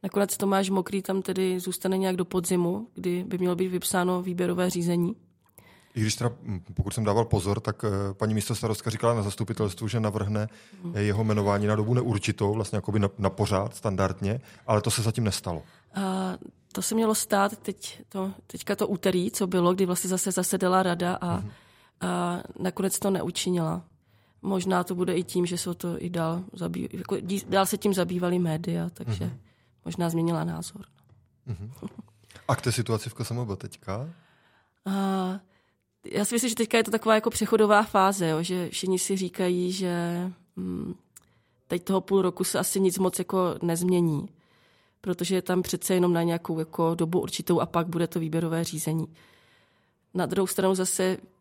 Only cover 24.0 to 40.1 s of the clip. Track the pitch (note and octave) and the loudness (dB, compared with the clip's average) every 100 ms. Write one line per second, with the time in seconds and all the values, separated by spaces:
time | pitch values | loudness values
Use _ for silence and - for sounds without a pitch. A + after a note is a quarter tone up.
24 | _ _ _ _ F#3 F#3+ F#3 F3+ F3 F3 | _ _ _ _ -2 0 2 2 0 -2
25 | F3+ F3 F3 F3+ F3 F3 - F3 F3 D#3+ | 0 0 0 0 0 0 -4 -4 -4 -4
26 | F3 F3 D#3+ E3+ F#3 F#3 F3 E3+ - - | -4 -2 -2 -2 -6 -8 -6 -4 -6 -8
27 | - G3 F#3 G3 - G3 F#3+ G3+ G#3 F#3+ | -4 -4 -2 -4 0 2 2 2 0 2
28 | F3 F3+ F3+ F3+ E3+ D#3 E3+ E3+ E3+ - | 0 0 0 2 0 0 -2 -4 -4 -6
29 | B2 G2+ - B2+ - _ _ _ - E3+ | -6 -4 -4 -8 -18 _ _ _ -12 -4
30 | E3+ E3 E3 E3 E3 E3 E3+ G3+ F#3+ _ | -2 0 0 0 -2 -6 -10 -14 -20 _
31 | _ _ _ _ - F#2 G#2 C3 - - | _ _ _ _ -10 -10 -10 -12 -14 -14
32 | - _ _ - - B2 - A#2 A2 A2 | -20 _ _ -16 -2 0 0 -2 0 -2
33 | - - A2+ A#2 A#2+ F#2+ G#2 - - G2 | -2 -8 -6 -4 -4 -6 -8 -14 -8 -8
34 | D3 E3+ _ _ _ _ _ _ - G3 | -8 -12 _ _ _ _ _ _ -4 -2
35 | G3 F#3+ F#3 F#3+ - _ _ _ _ _ | 0 0 -2 -4 -10 _ _ _ _ _
36 | - - G#3 A#3 A#3+ A3 A3 A#3 A3 G#3+ | -6 -2 0 0 -2 0 2 2 2 0
37 | A3 A3 A3 - G#3 A3 G#3+ G#3 G#3+ G3+ | 4 4 4 -2 2 4 6 6 6 4
38 | F#3+ G3+ E3 D#3 F3 F3+ F3 - F#3 F#3 | 4 4 0 0 0 -2 -2 -4 0 0
39 | - G3 F3+ - F3+ F3+ F3+ F#3+ F#3 F3 | 0 -2 -2 -2 0 2 0 -2 -2 0
40 | E3+ | -2